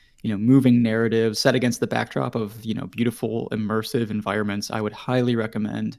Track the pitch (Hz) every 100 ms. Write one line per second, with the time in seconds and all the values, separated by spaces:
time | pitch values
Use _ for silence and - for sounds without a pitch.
0 | _ _ 113 101 117 135 123 120 117 113
1 | 113 113 113 104 135 123 120 117 113 117
2 | - 143 127 120 101 110 110 110 95 113
3 | 117 - 113 113 - 110 107 110 110 123
4 | 107 104 98 104 104 104 - 113 104 -
5 | - 127 123 117 110 110 107 113 110